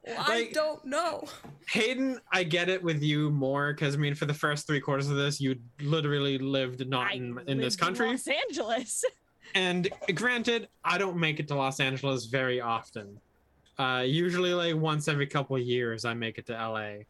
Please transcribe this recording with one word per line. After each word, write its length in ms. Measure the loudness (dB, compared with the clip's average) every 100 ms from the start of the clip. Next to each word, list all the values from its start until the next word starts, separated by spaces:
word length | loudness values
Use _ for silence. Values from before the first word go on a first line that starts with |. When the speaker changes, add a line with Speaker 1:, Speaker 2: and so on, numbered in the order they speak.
Speaker 1:
Well, 120 | -8 -2
I 100 | 0
Speaker 2:
Like, 240 | 2 0
Speaker 1:
don't 320 | 0 0 -2 -4
know. 420 | -2 -2 -2 -10 -14 -18 -16 -4
Speaker 2:
Hayden, 500 | 0 2 2 0 -2 0
I 100 | 0
get 240 | 2 2 2
it 140 | 2
with 200 | 2 2
you 260 | 2 4 4
more, 420 | 2 2 2 0
'cause, 200 | 2 0
I 40 | 2
mean, 160 | 0 0
for 80 |
the 100 | -2
first 320 | 0 0 0 0
three 140 | 0
quarters 280 | 2 0 2
of 60 | 2
this, 240 | 0 0
you 200 | 0 -2 -6 -8
literally 580 | -2 0 2 0 2 0
lived 500 | 0 0 0 -4 -2
not 240 | 0 0
Speaker 3:
I 20 |
Speaker 2:
in, 240 | -2 -6 -8 -2
in 120 | 0
this 160 | 0
Speaker 3:
lived 0 |
in 40 | 2
Speaker 2:
country. 300 | 0 2 0
Speaker 3:
Los 180 | 0 0
Angeles. 760 | -2 -2 -2 -2 -2 -2 -2 -4
<laughs> 40 | -4 _ _ -4
Speaker 2:
And 360 | 0 2 2 0 -2 -2
granted, 540 | 0 2 0 0 0 -2 _
I 140 | -2 0
don't 220 | 0 2
make 200 | 0 0
it 80 | -2
to 60 |
Los 240 | 0 0 0
Angeles 460 | 0 0 0 -2
very 340 | 0 0 0 0
often. 580 | 0 -2 -4 -12 -12 -16 _ _ _ _ _ -2
Uh, 240 | 0 2 2
usually, 480 | 2 2 2 2
like, 200 | 2 0 0
once 320 | 2 0 0
every 180 | 0 0
couple 300 | 0 0 -2
of 60 |
years, 440 | 2 2 0 -2 -2
I 80 |
make 240 | -2 -4 -6
it 80 | -8
to 100 | -6
L 200 | -4 -4
A. 260 | -6 -10 -16